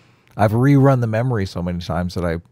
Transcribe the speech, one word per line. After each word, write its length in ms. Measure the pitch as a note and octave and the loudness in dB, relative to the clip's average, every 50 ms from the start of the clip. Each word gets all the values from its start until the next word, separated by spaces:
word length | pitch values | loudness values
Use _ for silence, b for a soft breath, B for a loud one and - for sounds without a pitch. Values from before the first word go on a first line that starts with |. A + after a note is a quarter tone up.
| b b b b b b b | b b b b b b b
I've 160 | - G#2 G#2 | 0 0 0
rerun 480 | G#2+ A#2+ C3 C#3+ C#3+ C3+ C3+ C#3 C3+ B2 | 2 2 4 4 4 6 6 4 4 2
the 40 | A#2+ | 0
memory 380 | A2 G#2+ A2+ B2 C3 A#2+ G#2 F#2+ | -2 -2 -2 -2 -2 -2 -2 -4
so 160 | - - F2 | -4 -6 -6
many 180 | F2 F2+ F2+ F2 | -6 -4 -6 -6
times 340 | E2+ - D#2+ F2 F2+ F2 - | -6 -6 -6 -4 -4 -4 -6
that 100 | F#2 F2 | -4 -4
I 140 | E2+ E2 E2+ _ _ | -4 -4 -6 _ _